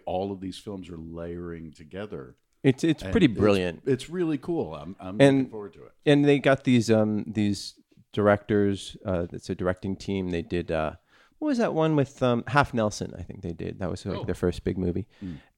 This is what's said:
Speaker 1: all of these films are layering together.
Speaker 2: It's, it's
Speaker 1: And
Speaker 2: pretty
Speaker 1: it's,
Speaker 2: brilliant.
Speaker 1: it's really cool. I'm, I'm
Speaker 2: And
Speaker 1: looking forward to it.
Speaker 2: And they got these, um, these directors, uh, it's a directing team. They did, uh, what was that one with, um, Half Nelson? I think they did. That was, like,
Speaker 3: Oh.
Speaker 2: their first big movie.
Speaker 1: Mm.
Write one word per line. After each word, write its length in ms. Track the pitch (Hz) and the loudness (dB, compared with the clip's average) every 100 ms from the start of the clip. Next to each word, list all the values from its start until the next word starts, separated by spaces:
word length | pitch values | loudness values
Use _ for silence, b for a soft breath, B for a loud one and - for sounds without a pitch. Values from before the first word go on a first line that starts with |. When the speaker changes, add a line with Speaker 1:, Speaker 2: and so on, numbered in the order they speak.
| - | -4
Speaker 1:
all 280 | 90 98 | -4 -4
of 80 | 98 | -6
these 160 | 98 - | -10 -12
films 320 | - 98 87 | -12 -12 -12
are 80 | 85 | -14
layering 760 | 82 82 85 87 87 85 80 | -12 -10 -10 -10 -10 -12 -14
together. 640 | 73 78 90 104 87 65 - _ _ | -18 -16 -12 -10 -12 -14 -20 _ _
Speaker 2:
It's, 200 | 139 127 | 2 2
it's 200 | 165 151 | 0 -2
Speaker 1:
And 80 | 95 | 0
Speaker 2:
pretty 160 | 92 165 | 4 4
Speaker 1:
it's, 100 | 101 | 4
Speaker 2:
brilliant. 440 | 104 98 90 82 - | 4 4 2 -2 -2
Speaker 1:
it's 240 | 131 - | -2 -2
really 300 | 175 165 143 | -4 -2 -2
cool. 340 | - 165 90 | -4 -4 -4
I'm, 220 | 78 78 98 | -8 -12 -12
I'm 220 | 95 104 | -8 4
Speaker 2:
And 160 | 139 135 | 6 6
Speaker 1:
looking 140 | 127 | 0
forward 220 | 110 101 | -6 -14
to 100 | 82 60 | -16 -20
it. 60 | _ 151 | _ 2
Speaker 2:
And 180 | 143 143 | 4 6
they 140 | 143 | 4
got 240 | 139 135 | 4 2
these, 260 | - 123 107 | 4 4 6
um, 340 | 110 107 107 - | 4 4 0 -2
these 480 | 107 104 98 - - _ _ _ | 0 0 0 -6 -16 _ _ _
directors, 880 | - 104 101 - 104 101 98 - - 104 | 0 4 4 2 2 2 0 -6 -12 -4
uh, 220 | 90 87 | -4 -4
it's 180 | - - | -8 -10
a 60 | 92 | -4
directing 400 | 90 92 98 95 | -2 -2 -4 -6
team. 360 | - 98 90 | -4 -4 -2
They 100 | 87 | -4
did, 300 | 80 87 80 | -2 -4 -2
uh, 220 | 80 78 76 _ _ _ - | -2 -2 -6 _ _ _ -6
what 120 | 302 | -2
was 100 | 247 | 0
that 160 | 208 156 | 0 2
one 200 | 160 151 | 2 2
with, 260 | 131 - | 0 0
um, 200 | 127 120 - | 2 2 2
Half 260 | 143 135 | 2 4
Nelson? 400 | 120 107 - 92 - | 2 0 -2 -10 -10
I 40 | |
think 220 | 87 - | -14 -10
they 100 | 92 | -8
did. 240 | 85 90 87 | -6 -8 -6
That 120 | 90 | -6
was, 120 | 95 101 | -6 -6
like, 120 | 90 | -6
Speaker 3:
Oh. 60 | |
Speaker 2:
their 100 | 92 87 | -4 -2
first 280 | 90 82 | 0 -2
big 120 | 92 92 | -4 -2
movie. 280 | 90 90 - B | -2 -2 -6 B
Speaker 1:
Mm. 120 | 95 73 B | -12 -12 B